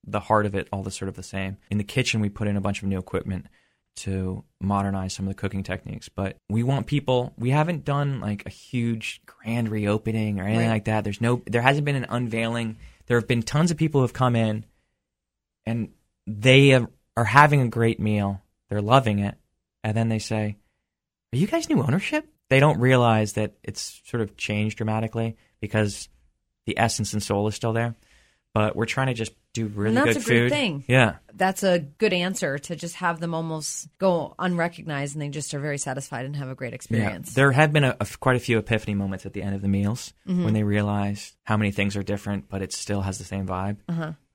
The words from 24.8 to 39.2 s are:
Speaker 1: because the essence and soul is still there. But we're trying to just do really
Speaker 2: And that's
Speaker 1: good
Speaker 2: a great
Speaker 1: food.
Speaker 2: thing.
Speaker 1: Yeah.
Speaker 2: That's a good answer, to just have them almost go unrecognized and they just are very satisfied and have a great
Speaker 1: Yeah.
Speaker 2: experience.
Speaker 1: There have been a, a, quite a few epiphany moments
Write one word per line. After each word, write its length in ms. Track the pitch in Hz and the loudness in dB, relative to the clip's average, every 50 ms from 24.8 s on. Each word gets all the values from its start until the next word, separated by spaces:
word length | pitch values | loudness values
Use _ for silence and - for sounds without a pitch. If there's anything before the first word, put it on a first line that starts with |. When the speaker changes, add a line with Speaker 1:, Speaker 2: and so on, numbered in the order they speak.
| 113 110 110 110 113 110 - 117 113 113 110 _ _ _ _ _ | -4 -2 -2 -2 -2 -4 -4 -4 -4 -4 -6 _ _ _ _ _
Speaker 1:
because 480 | - 104 - 107 107 101 98 - - - _ _ _ _ _ _ _ _ _ _ _ | -10 -2 0 2 2 2 -2 -8 -14 -16 _ _ _ _ _ _ _ _ _ _ _
the 120 | - - | -4 0
essence 360 | - 113 113 - - 107 - - | 2 2 0 0 -2 -6 -4 -4
and 80 | 107 | -6
soul 260 | - - 107 101 104 | -2 -2 0 0 0
is 80 | 110 104 | -2 -4
still 180 | - - 117 110 | -2 -4 -2 -2
there. 220 | 117 117 120 113 _ _ _ _ _ _ _ _ _ _ _ _ | -2 -2 -4 -6 _ _ _ _ _ _ _ _ _ _ _ _
But 220 | 110 107 107 - | 0 0 0 0
we're 100 | - 117 | -2 -4
trying 220 | - - 139 131 | -2 -2 -2 -2
to 60 | 131 123 | -2 -2
just 200 | 113 110 - _ _ _ _ _ | -4 -6 -8 _ _ _ _ _
do 120 | 113 113 | -4 -4
really 220 | 104 104 101 104 110 | -4 -4 -2 0 2
Speaker 2:
And 80 | 113 | 2
that's 200 | 123 - - 113 | 4 4 4 2
Speaker 1:
good 60 | - 220 | 0 2
Speaker 2:
a 20 | |
great 140 | 226 120 117 | 2 4 4
Speaker 1:
food. 80 | 120 123 | 4 4
Speaker 2:
thing. 320 | - 294 269 202 151 139 - | 2 0 0 -2 -2 -6 0
Speaker 1:
Yeah. 280 | - 123 131 120 107 - - _ - - | 2 4 6 6 4 2 -4 _ -20 -4
Speaker 2:
That's 300 | - 185 190 190 - - | 0 0 0 0 0 2
a 160 | 190 175 175 | 2 2 2
good 340 | 143 139 - _ 220 208 185 | 0 -6 -4 _ 0 0 2
answer, 460 | 180 175 185 190 - 190 147 139 143 | 0 -2 -2 -4 -4 -4 -4 -4 -6
to 160 | - - 175 | -6 -10 -10
just 200 | - 170 170 - | -8 -8 -12 -10
have 240 | - 185 175 170 160 | -4 -4 -4 -2 -2
them 140 | 175 170 165 | -6 -4 -4
almost 540 | 160 165 165 160 156 147 - - - - - _ | -4 -4 -4 -6 -6 -6 -8 -8 -10 -12 -14 _
go 380 | _ 190 190 175 165 143 - - | _ 2 2 2 2 -2 -6 -8
unrecognized 800 | - 180 180 175 170 165 170 175 170 160 160 147 139 143 143 143 | -4 -2 -2 0 0 -2 -2 -4 -10 -10 -8 -6 -4 -6 -6 -6
and 60 | 156 | -6
they 80 | 147 143 | -8 -6
just 240 | 143 151 143 - - | -6 -8 -8 -6 -6
are 40 | 143 | -6
very 200 | 143 151 143 139 | -4 -4 -4 -4
satisfied 460 | - 143 131 139 135 - 143 120 127 | -6 -6 -6 -8 -8 -8 -10 -8 -8
and 100 | 135 147 | -6 -8
have 140 | 143 139 131 | -8 -8 -8
a 60 | 131 | -10
great 160 | - 127 120 | -10 -10 -10
Speaker 1:
Yeah. 40 | 117 | -10
Speaker 2:
experience. 580 | - - - 113 113 107 104 101 85 - - - | -12 -6 -2 0 0 0 0 -4 -8 -14 -4 2
Speaker 1:
There 180 | 131 139 139 | 4 4 6
have 220 | 127 139 156 151 147 | 6 6 4 6 4
been 100 | 156 139 | 4 2
a, 140 | 127 - - | 2 0 -2
a, 60 | 104 - - - | -6 -6 -6 -2
quite 160 | - 131 127 | 2 2 2
a 40 | 123 | 2
few 200 | - - 117 110 | 2 2 2 2
epiphany 340 | 104 - 113 107 - - 104 | 2 0 -2 -2 0 -2 -4
moments 320 | 98 98 98 98 92 | -2 -2 -4 -6 -8